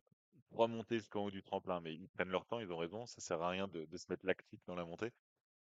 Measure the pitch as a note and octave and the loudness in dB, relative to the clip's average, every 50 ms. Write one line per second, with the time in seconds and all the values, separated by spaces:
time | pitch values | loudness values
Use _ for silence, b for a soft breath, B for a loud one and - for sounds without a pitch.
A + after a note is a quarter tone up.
0 | - _ _ _ _ _ _ - - _ - - A#2 A#2 A#2 A2+ G#2+ - A#2 A2+ | -20 _ _ _ _ _ _ -20 -20 _ 4 4 6 6 4 2 -2 0 0 0
1 | G2+ - - G#2 G2+ G2+ G2 F#2+ - - - G2 F2+ F#2+ F#2 F2 E2 D#2+ D#2+ D#2+ | 0 0 0 0 0 0 -2 -4 -4 -2 -2 0 0 0 0 0 0 -4 -6 -8
2 | G2 - - - F2+ F#2 F#2 F2+ - - A#2 A#2 A2+ F2+ F2 E2 E2+ E2 F#2 A2 | -10 -6 -2 -2 0 2 2 0 0 0 -4 -4 -2 -2 -2 -2 -2 -2 -2 -6
3 | A#2+ A#2 - - - - F2+ E2 E2+ F2 F2+ F#2 G2 G2+ E2 E2+ D#2+ D#2 F2 F2 | -8 -10 -10 -10 -4 -2 0 2 2 2 2 2 0 -2 -2 -6 -6 -6 -8 -8
4 | - - F#2 - - F#2 F#2 - - _ - G#2 - - F2+ F2+ F2 E2 E2+ F2 | -4 -4 -4 2 2 2 2 2 -2 _ -18 -12 -10 -6 -4 -4 -4 -4 -2 -2
5 | G#2+ A#2+ - _ _ _ _ _ _ _ _ _ _ | -2 -2 -2 _ _ _ _ _ _ _ _ _ _